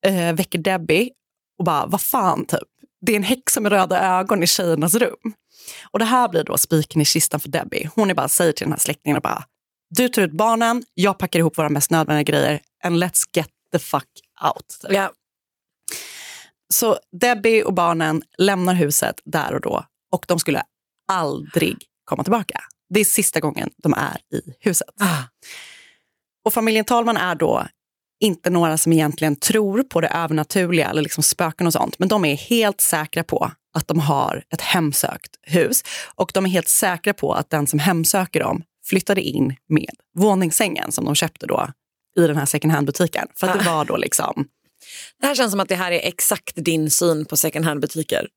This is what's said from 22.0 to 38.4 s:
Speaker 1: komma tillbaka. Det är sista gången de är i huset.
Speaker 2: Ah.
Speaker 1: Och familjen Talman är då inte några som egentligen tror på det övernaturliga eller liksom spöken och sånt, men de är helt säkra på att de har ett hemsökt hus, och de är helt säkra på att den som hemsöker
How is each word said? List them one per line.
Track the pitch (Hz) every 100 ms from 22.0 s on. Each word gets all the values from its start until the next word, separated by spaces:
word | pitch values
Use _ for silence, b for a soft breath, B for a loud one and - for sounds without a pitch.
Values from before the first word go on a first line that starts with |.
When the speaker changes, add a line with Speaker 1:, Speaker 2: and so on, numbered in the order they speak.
Speaker 1:
komma | - -
tillbaka. | - 226 185 - - - _
Det | 196
är |
sista | 208 - - 160
gången | 151 - - _
de | 156
är | - 143 - _ -
i | - -
huset. | 208 170 - -
Speaker 2:
Ah. | 196 156 127 _ B B B B B B B B _ _
Speaker 1:
Och | 220
familjen | 233 220 220
Talman | 214 240 233 220
är | 180
då | 160 165 - - _ _ _ _ _
inte | 214 170 180
några | 175 165 160
som | 165
egentligen | 160 151 - 156 143
tror | - 220 202 208
på | 269 165
det | 165
övernaturliga | 170 165 156 151 202 175 170 -
eller | 156
liksom | 147 -
spöken | 147 - 170 - 170
och |
sånt, | 165 - -
men | 185
de | 214
är | 160 143
helt | - 233 208 196
säkra | - 160 156 170
på | 165 - - - _
att | 160 -
de | 165
har | 147 139 - - -
ett | 165
hemsökt | - 180 156 - - - - -
hus, | - 170 151 247 B B B
och | - 185
de | 196 190
är |
helt | 180 -
säkra | - 196 175 -
på | - 143
att | - -
den | 156 143
som | 151
hemsöker | 151 170 160 196 180 160